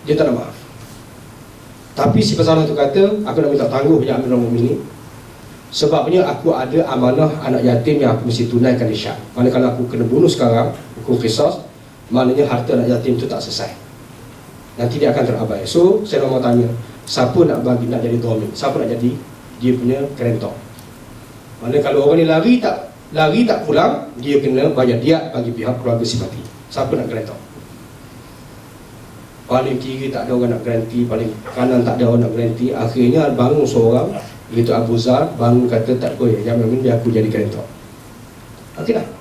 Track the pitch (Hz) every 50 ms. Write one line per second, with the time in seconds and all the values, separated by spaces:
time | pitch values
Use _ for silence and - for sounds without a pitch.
0 | - 147 151 - 123 123 120 - - - - - - - - - - - - -
1 | - - - - - - - - - - - - - - - - - - - -
2 | - - - 220 - - - 170 160 165 160 160 156 147 143 147 139 135 - 190
3 | 196 208 214 214 - - - 160 147 143 139 135 117 - - 139 - 160 160 -
4 | 127 - 123 123 131 123 123 120 117 117 120 117 117 - 107 - - - - -
5 | - - - - - - - - - - - - - - - - 156 143 165 147
6 | 139 151 175 190 190 - 226 - - 160 143 127 131 127 143 160 170 - 131 123
7 | 123 127 127 151 156 156 - - - 131 127 120 123 123 117 - - 156 147 135
8 | 117 117 117 - - 117 117 - 117 - 120 120 127 127 123 120 113 107 104 104
9 | - 107 - - - - - 120 123 127 127 127 127 120 - - 120 - - 117
10 | 120 117 127 151 175 151 - - 127 117 113 113 110 - - - - - - -
11 | - - 123 113 117 110 107 - 151 143 - - - - - - - - - -
12 | - - 117 127 131 123 131 143 143 139 123 117 - - 123 123 117 123 120 113
13 | - 131 120 - - - - - - - - - 98 92 - - - - - -
14 | - - - - - - - - - - - - - - - - 120 120 - 147
15 | 143 - - - - - - - 110 107 104 98 - - - 170 175 190 220 214
16 | - - - - 139 135 131 127 127 120 120 120 117 117 - - - - - -
17 | - - - - 127 123 - 175 165 147 - 120 117 123 123 117 117 110 120 117
18 | 113 117 117 120 117 113 110 107 104 - - - 143 139 - - 120 117 120 117
19 | 120 123 - - - - - - - - - - 120 127 123 117 120 123 131 143
20 | 143 139 - - 123 117 113 - - - - - - - - - - - - -
21 | - - - - - - - - - - - - 113 123 - - - 139 139 143
22 | 139 156 165 165 165 160 156 160 - 240 247 247 - - - - - - - -
23 | - - - 156 156 151 - 233 240 226 - - - 151 147 160 180 - - -
24 | - - - 120 123 143 143 - - 127 127 131 143 160 143 - 131 120 117 113
25 | 120 147 160 160 - - - 123 117 117 113 - - 120 120 - - 123 117 117
26 | 117 117 - 117 - - - - - - - - - - - - - - - -
27 | 127 - 117 110 110 107 107 - - - - - - - - - - - - -
28 | - - - - - - - - - - - - - - - - - - - -
29 | - - - - - - - - - - 120 131 131 135 127 123 127 131 131 135
30 | 131 123 - 120 120 127 123 123 123 117 117 107 - 123 117 117 - - 120 120
31 | 120 117 110 110 113 110 107 - - - - 127 127 127 127 120 120 120 120 123
32 | 123 117 120 120 117 107 107 117 117 110 113 - 123 127 - - 120 117 - 127
33 | 120 120 135 160 151 143 123 120 120 - 151 151 135 120 - 117 113 113 117 -
34 | 156 185 - - - - - - - - 113 117 120 117 - 113 117 113 117 117
35 | 117 123 123 - - - - 117 117 120 120 123 123 117 110 110 - - 127 123
36 | 127 120 - - 123 117 107 104 107 117 117 117 113 113 123 127 127 123 117 117
37 | - 117 110 110 107 107 - 107 104 104 - - - - - - - - - -
38 | - - - - - - - - - - - - - - - - - 233 220 220
39 | - - - -